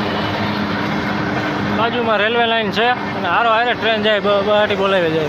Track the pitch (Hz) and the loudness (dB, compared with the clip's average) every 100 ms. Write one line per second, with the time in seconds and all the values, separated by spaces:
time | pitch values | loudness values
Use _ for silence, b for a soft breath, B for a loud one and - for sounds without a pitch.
0 | 104 101 101 104 104 104 101 101 104 104 | -4 -4 -4 -2 -2 -2 -2 -2 -2 -2
1 | 101 202 202 202 202 202 202 202 226 240 | -4 -4 -4 -4 -4 -4 -2 -2 -2 0
2 | 226 208 214 240 226 226 208 185 240 247 | 0 2 2 2 2 0 0 0 0 0
3 | 196 190 190 180 233 220 240 185 208 220 | -4 -4 0 2 2 2 2 0 0 0
4 | 214 208 196 202 196 208 208 196 196 190 | 2 2 2 2 2 2 2 2 2 2
5 | 165 160 | 2 0